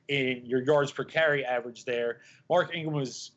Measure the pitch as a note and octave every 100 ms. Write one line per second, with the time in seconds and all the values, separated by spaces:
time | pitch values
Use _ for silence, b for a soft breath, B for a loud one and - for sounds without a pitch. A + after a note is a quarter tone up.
0 | - C#3 B2+ B2 B2 B2+ C3 D3 C#3 -
1 | C3 D#3+ D#3+ C#3+ B2 B2 A#2+ A#2 - A#2+
2 | A#2+ A#2 B B _ E3+ E3 E3+ D#3 D3
3 | B2+ - -